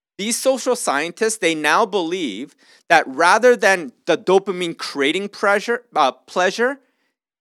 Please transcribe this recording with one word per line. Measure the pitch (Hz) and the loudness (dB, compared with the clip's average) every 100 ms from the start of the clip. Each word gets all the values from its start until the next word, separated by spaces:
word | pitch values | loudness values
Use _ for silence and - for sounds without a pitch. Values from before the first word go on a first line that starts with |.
| _ - | _ -8
these | 208 - | -6 -2
social | 262 262 262 | 0 0 0
scientists, | 240 - 139 165 - 220 - | -2 0 -2 -2 -2 -4 0
they | 170 | 0
now | 160 151 170 | 2 2 2
believe | 220 196 165 190 143 95 147 _ _ _ - | 2 -2 -4 -4 -6 -8 -12 _ _ _ 2
that | 165 139 | 2 2
rather | 131 170 214 247 233 | 0 2 4 4 4
than | 196 190 139 - - | 2 0 -2 -8 -2
the | 156 | -2
dopamine | 120 190 196 180 175 160 | 2 0 0 -6 -6 -8
creating | - 139 139 170 202 | -8 -2 -2 -2 -6
pressure, | - 202 202 233 233 _ | -4 -2 0 -2 -6 _
uh, | 156 135 | 0 0
pleasure, | - _ 190 185 196 247 277 _ _ _ _ _ _ | -2 _ -2 -2 0 -4 -4 _ _ _ _ _ _